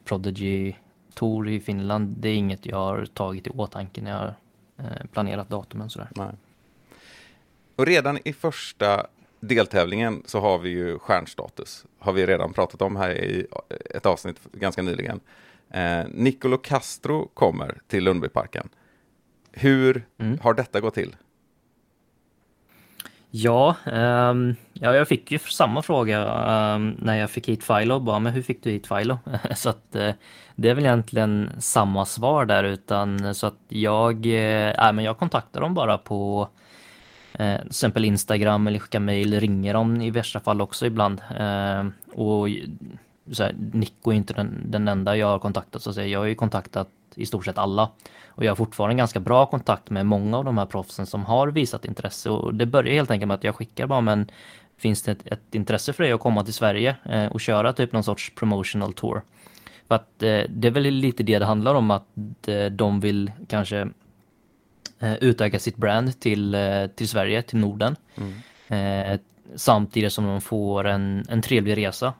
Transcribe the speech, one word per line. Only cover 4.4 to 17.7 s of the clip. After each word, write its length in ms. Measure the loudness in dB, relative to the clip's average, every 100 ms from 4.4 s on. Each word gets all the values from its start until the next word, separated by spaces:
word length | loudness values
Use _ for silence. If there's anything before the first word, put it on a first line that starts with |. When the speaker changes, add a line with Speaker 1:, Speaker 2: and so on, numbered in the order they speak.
| _ _ _ -16
Speaker 1:
eh, 280 | -14 -12 -10
planerat 360 | -6 -4 -6 -8
datumen 400 | -10 -10 -12 -12
sådär. 200 | -12 -14 -10
Speaker 2:
Nej. 160 | -10 -12 _ _ _ _ _ -20 -20 -20 -20 _ _ _ _ 0
Och 100 | 4
redan 340 | 4 2 -2 -6
i 80 |
första 760 | -4 -6 -6 -12 -2 0 0 -2 _ _ -12
deltävlingen 840 | 0 2 4 2 2 0 -2 -4 -4
så 140 | 0
har 180 | 2 2
vi 120 | 0
ju 300 | -4 -4 -4
stjärnstatus. 840 | 0 0 -2 -12 -14 -14 -16 -16 -20 _
Har 140 | -2
vi 120 | 2 2
redan 280 | 2 0
pratat 280 | -2 -2 -2
om 140 | -4 -2
här 160 | -4
i 360 | -2 -4 -4 -6 -10 -12 -14 -10 -2
ett 100 | 0
avsnitt 340 | 0 -4 -12 -14
ganska 300 | -4 -4 -2
nyligen. 380 | -4 -4 -6 -8 _ -20 -20 _ _
Eh, 360 | -2 0 0 -2
Nicolo 480 | 0 0 2 -2 -2
Castro 720 | 0 -4 -4 -10 -4 -4 -4
kommer 440 | 2 2 2 -6